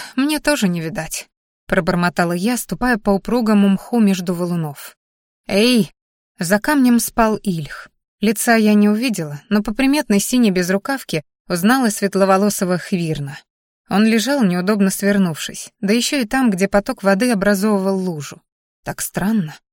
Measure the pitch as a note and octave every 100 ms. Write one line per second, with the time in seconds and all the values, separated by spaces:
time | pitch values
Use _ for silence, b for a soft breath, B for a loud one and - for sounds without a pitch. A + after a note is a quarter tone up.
0 | B - C#4+ D4+ - D4 F#3+ F3 D#3+ -
1 | D#3+ - - _ _ _ - F#3 F3 F3
2 | F3 - E3+ F3 G3+ A#3+ - F3+ B3 A3+
3 | - G3 - A#3+ A3 G#3 G3+ F#3+ - A#3+
4 | G3+ F#3 F3 F3 F3 F3 D#3 C#3+ - -
5 | _ _ _ _ - F#3+ A#3+ B3 F3 _
6 | _ _ _ - E3+ G#3 C#4+ D4+ B3 A#3+
7 | - - A3 G#3+ - E3 C#3 - - _
8 | _ _ G3+ - - A3+ G#3+ G#3 G#3 G#3+
9 | C4 G3 D3+ C#3+ - G#3 G#3 G#3+ C4+ D4
10 | D4 G3+ - B3 A3+ F3+ F3 G3 - C4+
11 | - D#3 - _ - F3 G3 C4+ A#3 -
12 | G3+ F#3+ F#3+ F#3+ G#3 - F3+ F3+ - F3+
13 | E3 D3 C#3 D3 - _ _ _ - F#3+
14 | A3 A3+ G#3+ C#4+ G3+ F3 F3+ G#3+ F#3+ -
15 | G3 G3+ F3+ D3+ - - - _ G3 A#3
16 | - C#4+ A3+ C4+ B3 F#3 G3 G3+ G3+ B3+
17 | F#3+ G3 B3 G#3+ G3+ G3+ G#3+ G3+ F#3+ F#3+
18 | F#3 D#3 C#3 - _ _ _ _ - -
19 | - - F#3+ A3 D#3 D3 _